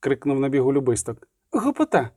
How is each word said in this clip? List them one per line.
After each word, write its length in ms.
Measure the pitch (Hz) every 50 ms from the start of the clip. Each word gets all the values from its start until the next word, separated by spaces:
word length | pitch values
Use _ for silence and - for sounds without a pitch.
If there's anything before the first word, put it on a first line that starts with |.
крикнув 400 | - 143 135 131 - 143 143 135
на 80 | 135 139
бігу 240 | 135 143 131 127
Любисток. 560 | 139 143 135 123 120 110 - - 117 - - _ _ _ _ _
Гопота! 580 | - 294 202 262 294 - 311 294 - - 135 117 -